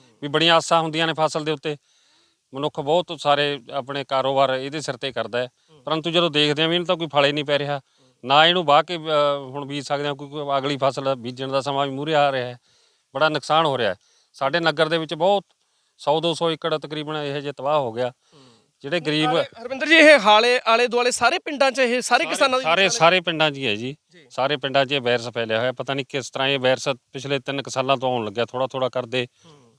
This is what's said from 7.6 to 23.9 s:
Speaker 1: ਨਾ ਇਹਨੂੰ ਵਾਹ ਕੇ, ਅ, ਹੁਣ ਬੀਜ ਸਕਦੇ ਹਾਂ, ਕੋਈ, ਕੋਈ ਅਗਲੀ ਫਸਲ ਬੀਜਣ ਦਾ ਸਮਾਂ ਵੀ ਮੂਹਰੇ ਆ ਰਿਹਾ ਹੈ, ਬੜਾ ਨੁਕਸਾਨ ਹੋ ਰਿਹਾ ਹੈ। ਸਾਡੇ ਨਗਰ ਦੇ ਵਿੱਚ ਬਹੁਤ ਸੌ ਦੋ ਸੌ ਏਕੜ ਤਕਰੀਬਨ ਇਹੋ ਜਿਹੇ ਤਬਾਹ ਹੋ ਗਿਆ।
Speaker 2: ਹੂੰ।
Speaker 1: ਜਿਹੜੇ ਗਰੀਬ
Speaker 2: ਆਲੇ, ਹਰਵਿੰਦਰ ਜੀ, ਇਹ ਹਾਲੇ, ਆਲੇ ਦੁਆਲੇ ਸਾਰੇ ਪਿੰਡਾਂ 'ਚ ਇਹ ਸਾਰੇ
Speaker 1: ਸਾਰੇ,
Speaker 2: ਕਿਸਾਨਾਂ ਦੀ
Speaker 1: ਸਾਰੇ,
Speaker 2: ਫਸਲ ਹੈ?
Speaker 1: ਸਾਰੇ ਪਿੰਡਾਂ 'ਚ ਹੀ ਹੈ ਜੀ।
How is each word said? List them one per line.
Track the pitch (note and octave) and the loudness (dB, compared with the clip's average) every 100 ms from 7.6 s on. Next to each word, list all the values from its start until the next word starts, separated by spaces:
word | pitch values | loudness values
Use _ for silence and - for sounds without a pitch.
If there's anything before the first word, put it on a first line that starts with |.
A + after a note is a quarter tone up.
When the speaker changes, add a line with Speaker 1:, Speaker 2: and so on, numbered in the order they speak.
| C#3+ C#3+ _ _ _ _ A#2+ | -2 -8 _ _ _ _ 2
Speaker 1:
ਨਾ | C#3 E3 | 4 6
ਇਹਨੂੰ | F3+ D#3 | 4 4
ਵਾਹ | D3 | 4
ਕੇ, | D#3+ F3 | 4 -6
ਅ, | D#3 D3+ D3 C#3+ | -2 0 2 0
ਹੁਣ | C3+ C#3 C#3 | -6 -10 -8
ਬੀਜ | C#3+ C3 | -8 -6
ਸਕਦੇ | C#3+ D3 | -4 -4
ਹਾਂ, | C#3 | -6
ਕੋਈ, | C#3+ | -10
ਕੋਈ | D3 C#3+ C#3 | -8 -2 -2
ਅਗਲੀ | C3+ C#3+ | 0 0
ਫਸਲ | C#3 D3 C#3 C3+ | 0 0 -2 -2
ਬੀਜਣ | A#2 B2+ C3+ | -6 -8 -2
ਦਾ | C3+ | -2
ਸਮਾਂ | C#3 C#3 C#3 | -2 -2 -2
ਵੀ | |
ਮੂਹਰੇ | C3+ D3+ D3+ | -4 0 2
ਆ | C#3+ | 2
ਰਿਹਾ | C3+ B2 | 0 -6
ਹੈ, | B2 _ _ _ _ _ | -10 _ _ _ _ _
ਬੜਾ | C3+ D#3 | 0 0
ਨੁਕਸਾਨ | D3+ - D#3 D#3+ | 0 0 2 2
ਹੋ | C3 | 0
ਰਿਹਾ | G#2+ | -2
ਹੈ। | F2+ _ _ _ | -2 _ _ _
ਸਾਡੇ | - C3+ E3+ | -6 -2 0
ਨਗਰ | E3 D3+ D#3 | 0 0 0
ਦੇ | E3 | 0
ਵਿੱਚ | D3+ | -4
ਬਹੁਤ | D#3+ F3+ G3+ - _ _ _ _ _ | -2 0 0 -2 _ _ _ _ _
ਸੌ | - D#3 | -2 0
ਦੋ | E3+ | 0
ਸੌ | D3+ E3+ | -2 -2
ਏਕੜ | D#3+ E3 D#3 | -2 -4 -4
ਤਕਰੀਬਨ | D3+ D3+ D3 D#3 | -6 -10 -8 -8
ਇਹੋ | D3 C#3+ | -6 -6
ਜਿਹੇ | C#3+ | -8
ਤਬਾਹ | C3+ C3 D3+ | -6 0 0
ਹੋ | B2+ | 0
ਗਿਆ। | A2+ B2 | -2 -4
Speaker 2:
ਹੂੰ। | - _ D3 C3 _ _ _ | -6 _ _ -20 _ _ _
Speaker 1:
ਜਿਹੜੇ | C#3 E3+ | -6 -4
ਗਰੀਬ | D3+ D3+ D#3 | -2 0 0
Speaker 2:
ਆਲੇ, | D#3+ - - | 0 -2 -6
ਹਰਵਿੰਦਰ | A#3+ C4 D4+ | -10 -6 2
ਜੀ, | D#4+ | 6
ਇਹ | D#4 C#4+ | 8 8
ਹਾਲੇ, | G3+ G#3 A#3+ B3 - | 8 6 6 2 2
ਆਲੇ | A3+ B3 | 2 2
ਦੁਆਲੇ | A#3+ A#3+ | 0 0
ਸਾਰੇ | - A#3+ F4+ | 2 0 0
ਪਿੰਡਾਂ | - C#4+ C4+ | -4 0 0
'ਚ | A#3+ | 2
ਇਹ | B3 | 0
ਸਾਰੇ | B3 | 0
Speaker 1:
ਸਾਰੇ, | - B3 D#4+ | 2 2 2
Speaker 2:
ਕਿਸਾਨਾਂ | D4 C4+ B3+ | 0 2 2
ਦੀ | |
Speaker 1:
ਸਾਰੇ, | D#3+ E3+ F#3+ | 2 2 2
Speaker 2:
ਫਸਲ | - | 6
ਹੈ? | |
Speaker 1:
ਸਾਰੇ | E3 F#3 | 6 6
ਪਿੰਡਾਂ | F3 D#3+ D#3 | 0 0 0
'ਚ | C#3 | 0
ਹੀ | C3 | -4
ਹੈ | G#2 | -4
ਜੀ। | B2+ | -6